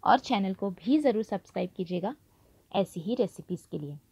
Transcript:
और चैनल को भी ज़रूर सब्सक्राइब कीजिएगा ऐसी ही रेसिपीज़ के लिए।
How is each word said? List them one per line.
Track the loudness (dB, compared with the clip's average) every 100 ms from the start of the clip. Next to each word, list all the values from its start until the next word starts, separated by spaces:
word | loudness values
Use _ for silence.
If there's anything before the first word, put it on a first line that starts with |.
और | 4 4
चैनल | 4 0 0
को | -2 -4
भी | -4 2 4
ज़रूर | 4 2
सब्सक्राइब | -2 -6 -6 -6 -6 -4
कीजिएगा | -4 -2 -4 -8 _ _ _ _ _
ऐसी | -2 -2 -4
ही | -4 0
रेसिपीज़ | 0 -2 -8 -8 -6
के | -10
लिए। | -8 -12 _